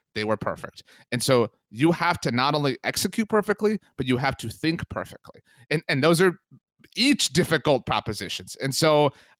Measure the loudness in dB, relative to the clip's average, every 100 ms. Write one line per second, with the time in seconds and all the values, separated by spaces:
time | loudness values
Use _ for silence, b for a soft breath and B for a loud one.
0 | _ -6 -2 -2 -4 -6 -10 -18 -20 b
1 | b -4 2 4 2 -4 _ 0 0 2
2 | 0 -2 -2 0 0 0 0 -2 -4 -4
3 | -4 -4 -2 0 0 -2 -2 -2 -6 -8
4 | -2 0 0 -4 -8 -6 -4 -4 -6 -8
5 | -10 -14 -20 -20 _ b b -4 -2 0
6 | 2 4 2 0 _ -20 _ _ _ -2
7 | 0 2 0 0 2 0 2 2 2 -2
8 | -2 -6 -8 -10 -12 -8 -4 0 4 4
9 | 4 b b b